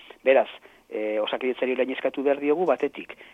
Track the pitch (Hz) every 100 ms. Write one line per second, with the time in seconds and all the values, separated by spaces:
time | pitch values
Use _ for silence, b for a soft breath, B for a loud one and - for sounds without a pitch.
0 | B - 131 135 107 - b b _ 107
1 | 107 107 107 120 127 123 127 127 127 131
2 | 135 - 139 139 143 151 180 127 143 -
3 | - - B